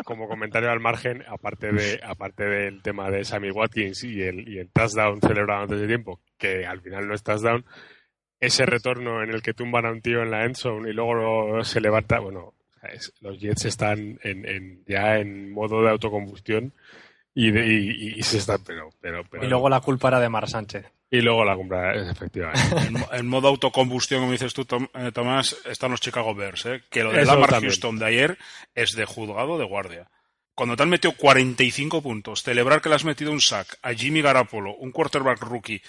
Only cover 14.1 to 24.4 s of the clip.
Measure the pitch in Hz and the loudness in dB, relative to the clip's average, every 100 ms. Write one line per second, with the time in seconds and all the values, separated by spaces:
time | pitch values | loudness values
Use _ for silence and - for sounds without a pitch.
14.1 | - 104 95 104 98 92 92 - 98 104 | -10 -10 -8 -8 -8 -10 -16 -4 0 2
15.1 | 107 101 98 98 104 107 110 113 107 110 | 2 0 -8 -10 -6 -2 4 4 4 0
16.1 | 104 101 101 - 107 127 - - - - | -4 -6 -10 -4 -2 -4 -10 -20 -20 -20
17.1 | _ _ - 113 107 113 110 101 113 107 | _ _ 2 4 4 4 2 0 -4 -8
18.1 | 110 107 110 98 101 95 82 78 - 90 | -6 -2 0 0 -2 -4 -12 -14 -14 -10
19.1 | 85 87 - 120 127 135 131 131 131 131 | -10 -10 -8 -2 2 4 4 2 2 4
20.1 | 127 120 113 104 113 104 101 - _ _ | 4 4 0 -4 -6 -8 -10 -14 _ _
21.1 | 127 117 113 104 95 95 92 92 107 90 | 2 4 4 4 2 -2 -2 0 -2 -4
22.1 | 90 90 98 82 127 - 165 - 117 - | -6 -8 -8 -2 0 2 2 0 -2 -4
23.1 | 127 120 131 139 135 131 - 127 123 - | -4 -2 4 4 4 4 4 2 2 0
24.1 | 131 127 123 | 0 0 0